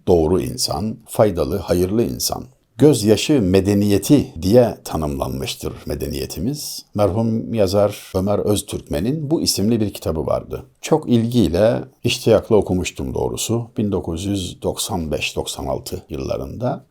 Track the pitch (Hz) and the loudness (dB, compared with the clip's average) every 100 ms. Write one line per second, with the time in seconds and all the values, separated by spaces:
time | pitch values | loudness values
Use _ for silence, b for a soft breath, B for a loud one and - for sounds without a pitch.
0 | - 87 78 87 64 - - 76 101 - | 2 4 4 0 -2 -4 -4 -4 -6 -8
1 | - - 110 85 71 - 82 87 90 107 | -8 2 2 2 -2 -4 -2 0 2 0
2 | 101 60 - - - _ _ - 147 120 | -2 -4 -6 -6 -10 _ _ 4 6 6
3 | 101 101 - 147 92 95 98 101 104 98 | 4 4 4 2 4 4 4 2 4 2
4 | - 147 - 82 92 120 113 - - 82 | 4 2 2 -4 4 6 4 0 -8 -4
5 | 76 69 67 67 65 - 78 - - 76 | -4 -4 -4 -6 -8 -8 -10 -10 -8 -6
6 | 71 71 69 - 101 147 - - - 104 | -6 -6 -8 -6 -6 -6 -10 -12 -10 0
7 | 101 101 113 113 - 113 95 101 104 104 | 0 2 0 -2 -4 0 2 2 2 -2
8 | - 95 95 101 - 104 - - - 73 | -6 -2 0 0 0 -2 -2 -10 -6 -4
9 | 107 160 139 165 - - 101 117 104 - | -2 -4 -2 -2 0 0 0 2 0 -2
10 | 101 80 71 65 - 64 - _ - 160 | -4 -4 -2 -4 -4 -12 -12 _ 0 0
11 | - 120 113 120 87 82 110 127 - _ | 4 2 2 2 2 4 2 2 -6 _
12 | 120 - 123 101 - 107 - 90 82 - | -4 0 4 4 6 2 4 -2 -2 -6
13 | 65 - 64 60 - 117 117 - 104 98 | -6 -4 -4 -4 -4 -4 -4 -4 -2 -2
14 | 87 82 98 101 95 - 92 - - 90 | -4 -6 -4 -4 -4 -6 -6 -4 -4 -4
15 | 80 69 85 - 69 - 71 64 - - | -4 -4 -4 -6 -8 -8 -6 -6 -6 -12
16 | - 73 67 - 69 - 123 - - | -10 -8 -6 -6 -6 -6 -6 -6 -12